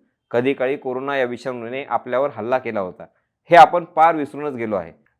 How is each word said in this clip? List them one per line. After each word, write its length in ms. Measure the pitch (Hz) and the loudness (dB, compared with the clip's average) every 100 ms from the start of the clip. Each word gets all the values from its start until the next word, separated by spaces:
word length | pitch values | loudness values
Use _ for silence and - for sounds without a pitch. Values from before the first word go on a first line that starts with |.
| _ _ - | _ _ -6
कधी 220 | 120 131 | -2 0
काळी 220 | 135 127 143 | 0 -2 -4
कोरोना 400 | 131 127 139 139 | -6 -8 -4 -4
या 80 | |
विषाणूने 580 | 123 120 135 123 117 131 | -4 -6 -10 -10 -10 -10
आपल्यावर 460 | - 113 123 123 143 | -6 -6 -2 -2 -2
हल्ला 240 | 110 113 131 | -4 -4 -4
केला 220 | 117 110 | -4 -6
होता, 240 | 92 87 82 _ _ _ - | -8 -12 -20 _ _ _ 6
हे 60 | 170 | 8
आपण 280 | 151 175 165 | 8 6 -2
पार 280 | 160 165 | 2 4
विसरूनच 400 | 160 139 139 147 | 2 -4 -8 -10
गेलो 220 | 123 113 98 | -6 -4 -4
आहे. 160 | 82 - _ | -6 -16 _